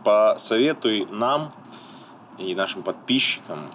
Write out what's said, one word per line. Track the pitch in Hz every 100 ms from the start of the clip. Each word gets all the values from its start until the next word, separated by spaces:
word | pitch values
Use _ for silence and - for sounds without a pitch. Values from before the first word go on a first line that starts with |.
посоветуй | - 104 107 - - 113 139 156 123 107 92
нам | 104 120 147 151 - - - - - - - - -
и | 92 90
нашим | 95 95
подписчикам | 90 87 - 131 - - - 78 69